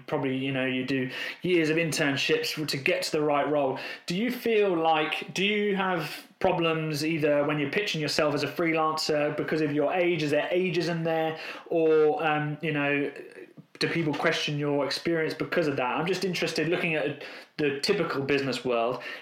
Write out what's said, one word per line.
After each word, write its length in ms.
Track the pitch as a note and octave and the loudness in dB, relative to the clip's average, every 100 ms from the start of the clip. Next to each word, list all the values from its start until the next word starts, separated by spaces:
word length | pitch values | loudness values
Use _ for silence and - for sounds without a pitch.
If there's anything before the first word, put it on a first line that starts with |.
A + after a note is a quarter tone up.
| - | -6
probably, 280 | D3+ C3+ | -4 -2
you 180 | C3 C3+ | -2 -2
know, 120 | C3+ | -2
you 220 | C3 B2+ B2+ | -2 -2 -2
do 240 | C3+ B2+ - - - | -2 -2 -6 -10 -6
years 260 | E3+ F3 D3+ | 0 2 4
of 80 | D#3+ | 2
internships 920 | E3 C#3+ D3 C3+ - D#3 - - D3 | 0 0 0 0 0 0 0 -4 -4
to 100 | C#3+ | -2
get 240 | C3+ F3 | -2 -2
to 100 | - | 0
the 80 | D#3 | 0
right 260 | D3+ C#3+ C#3 | 2 2 2
role. 280 | D3 C3+ C3 - - - | 2 0 -2 -8 -12 -6
Do 100 | F3+ | -2
you 140 | B3 | -2
feel 440 | B3 A#3 G#3+ G3+ | -2 0 2 4
like, 600 | E3+ D#3+ D#3 D#3 - - | 4 4 4 2 -4 -6
do 100 | F3 | -2
you 320 | G3+ G#3 G#3 F#3+ | 0 2 0 0
have 340 | F#3 F3+ D3 - - - | 0 -2 -4 -8 -16 0
problems 680 | F#3 E3+ E3 D#3+ D#3 D3 | 2 2 2 0 -2 -2
either 400 | D#3 E3 D3+ D3 | 0 2 2 4
when 140 | C#3+ D3+ | 2 0
you're 120 | C#3 | 0
pitching 300 | G#3 G3+ D#3+ | 0 -2 -2
yourself 320 | D3 - D3+ | 0 2 2
as 120 | C#3+ | 2
a 20 | C#3 | -2
freelancer 920 | - E3+ D#3+ D#3 D#3 - D3+ D3 D3+ | -2 0 2 2 0 0 0 0 -2
because 240 | F#3 D#3+ | -2 0
of 120 | D#3 | 0
your 200 | D3 C#3+ | 2 2
age? 300 | F#3 F3 E3+ | 2 2 2
Is 80 | D3+ | 2
there 180 | D3 - | 0 2
ageism 500 | F3+ F#3 E3 E3 E3 | 0 2 0 0 0
there? 340 | E3 E3 D#3+ D#3+ - - - | 0 0 0 -2 -10 -12 -2
Or, 580 | E3+ D#3+ D#3 D3+ C#3+ | 2 4 6 6 4
um, 340 | D#3+ D3+ D3+ D3 | 2 2 0 -2
you 100 | E3 | -2
know, 380 | D3 C#3+ C#3+ C#3+ - - - - - - - | 0 0 0 -2 -6 -16 -18 -20 -20 -20 -4
do 80 | D#3 | -2
people 240 | E3 D3+ | 0 0
question 440 | C#3 E3+ D#3+ - D3 | 0 0 0 -2 -2
your 260 | D3 C#3+ | 0 0
experience 500 | C#3 - F3 E3 D#3 | 0 -2 -2 0 0
because 320 | D#3 D3 F#3 D3+ | -2 -2 0 0
of 100 | C3+ | 0
that? 200 | B2 A#2+ | -2 -2
I'm 100 | E3+ | -2
just 180 | F#3 | -2
interested, 440 | F#3+ E3+ E3 - F3 | -2 -2 -2 0 0
looking 260 | E3 F3 | 0 0
at 280 | D#3 C#3+ C#3+ - - - - | 0 -2 -4 -12 -16 -16 -2
the 240 | D3 C#3 | 0 0
typical 420 | - F3 E3 C#3 | 0 0 0 -2
business 420 | C3+ C#3 C3+ A#2+ | 0 0 0 -2
world, 380 | B2+ A#2 A#2 B2+ - - | 0 0 0 -2 -8 -14